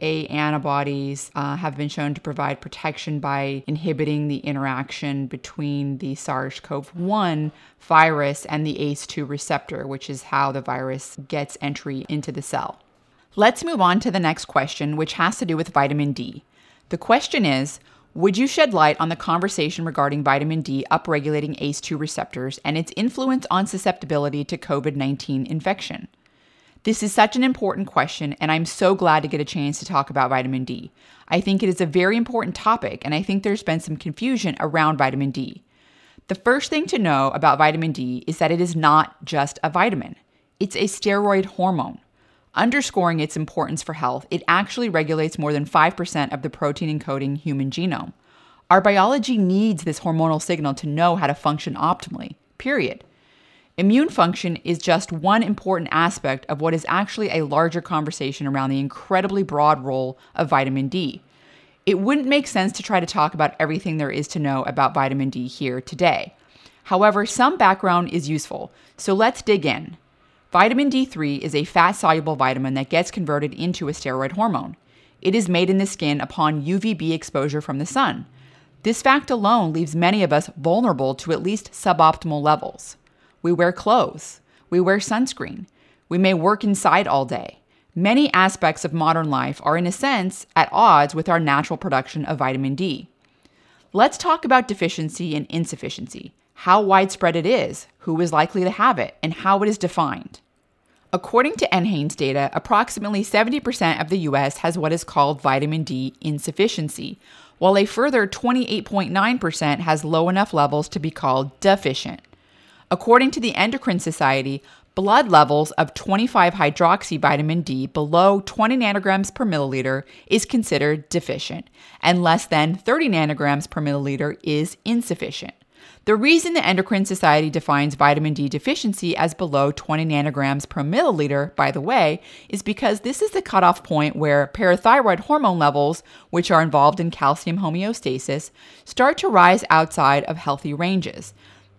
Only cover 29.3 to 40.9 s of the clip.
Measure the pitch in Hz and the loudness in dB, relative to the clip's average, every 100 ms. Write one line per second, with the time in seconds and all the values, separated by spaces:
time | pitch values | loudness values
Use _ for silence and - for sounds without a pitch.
29.3 | 151 147 175 143 147 - 160 139 139 127 | -4 -4 -4 -4 -4 -4 -2 -2 -2 0
30.3 | 131 127 131 127 123 - _ _ _ - | 0 -2 -4 -6 -10 -14 _ _ _ -4
31.3 | 175 185 196 196 175 175 175 180 226 233 | -2 2 2 2 0 0 2 2 0 -2
32.3 | 240 175 - - 226 - - - 156 196 | -4 -4 -2 0 0 -2 -8 -4 -4 -2
33.3 | 196 202 208 - 160 160 156 170 147 240 | -2 -2 -2 -2 -4 -4 -8 -8 -6 -4
34.3 | 254 180 - 156 160 156 147 135 135 139 | -2 -2 -4 -2 2 2 2 0 0 -2
35.3 | 127 131 - _ _ _ _ _ _ - | -4 -8 -12 _ _ _ _ _ _ -8
36.3 | 190 - 262 - 311 320 254 185 139 135 | -2 0 0 0 -4 -2 0 2 2 0
37.3 | 139 151 131 156 160 160 135 127 123 - | 2 4 6 4 2 -2 -4 -6 -6 -8
38.3 | 160 160 170 175 160 156 156 151 - 151 | -2 0 2 0 4 6 6 4 -4 -4
39.3 | 156 139 - 160 170 214 180 - - _ | -2 -2 -2 -2 2 2 0 -6 -14 _
40.3 | _ _ - 202 - 208 | _ _ -6 -6 -2 -2